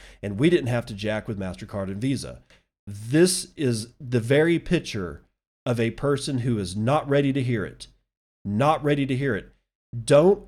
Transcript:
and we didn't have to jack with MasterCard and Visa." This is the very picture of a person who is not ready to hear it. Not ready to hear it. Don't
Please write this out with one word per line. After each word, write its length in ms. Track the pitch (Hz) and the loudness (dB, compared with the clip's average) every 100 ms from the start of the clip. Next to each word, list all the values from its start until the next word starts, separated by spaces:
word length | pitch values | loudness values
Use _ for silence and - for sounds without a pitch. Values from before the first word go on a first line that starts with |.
| - - | -20 -10
and 180 | 104 101 | -6 0
we 100 | 156 | 2
didn't 180 | 170 127 | 4 2
have 180 | 120 117 | -2 -4
to 60 | |
jack 340 | 101 104 107 - | -6 -4 -4 -6
with 120 | 98 | -6
MasterCard 520 | 92 90 107 104 95 | -8 -8 -10 -8 -6
and 100 | 98 | -4
Visa." 380 | 135 131 62 62 _ _ _ _ - | -2 -4 -6 -14 _ _ _ _ -16
This 600 | 101 113 147 185 - - - | -12 0 4 4 2 -6 -4
is 340 | 131 113 110 - | -2 -2 -6 -14
the 200 | 131 123 | -4 -2
very 400 | 113 143 165 170 | 2 4 4 2
picture 600 | - 170 - 110 87 76 _ _ _ _ 127 | 0 -2 -2 -8 -8 -10 _ _ _ _ -4
of 140 | 117 | -2
a 120 | 117 | -2
person 480 | - 139 139 127 131 | -2 -2 -2 -2 -2
who 180 | 120 113 | 0 -2
is 180 | 90 98 | -2 -2
not 320 | 113 147 143 | 0 0 2
ready 240 | 139 143 | 2 2
to 100 | 135 | 0
hear 220 | 127 113 80 | -2 -2 -4
it. 220 | - - _ _ _ _ _ 98 | -10 -20 _ _ _ _ _ -4
Not 380 | 104 143 151 | 0 2 2
ready 220 | 143 143 135 | 2 0 0
to 100 | 127 | 0
hear 200 | 139 98 | -2 -4
it. 140 | - _ _ _ _ 120 110 | -6 _ _ _ _ -6 4
Don't 420 | 143 175 202 | 6 6 4